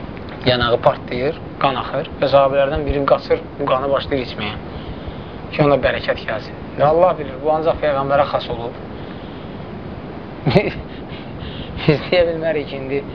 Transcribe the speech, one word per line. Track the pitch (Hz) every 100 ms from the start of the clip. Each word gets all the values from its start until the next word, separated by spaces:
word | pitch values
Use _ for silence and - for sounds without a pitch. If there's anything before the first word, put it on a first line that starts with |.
| - - - -
yanağı | 127 123 120 117
partlayır, | 143 127 - 123 135 - - -
qan | 143 123
axır | 110 139 131 -
və | 143
sahabələrdən | 139 139 139 139 156
biri | 139 139
qaçır, | 139 143 - 165 -
bu | - 143
qanı | 131 139
başlayır | 131 - 139 120
içməyə. | - 104 107 - - - - - - - - -
Ki, | -
ona | 147 135
bərəkət | 127 117 - 127
gəlsin. | - 110 - - -
Və | - 139
Allah | 160 180 156
bilir, | 139 127
bu | 147
ancaq | 156 160 147
Peyğəmbərə | 151 143 139 143 139
xas | - -
olub. | 120 117 - - - - - - - - - - - - - - - - - 147
<laughs> | 185 208 - - - - - - - - - - -
Biz | - 139
deyə | - 180
bilmərik | 170 165 160 151 135
ki, | 139
indi | 131 139 143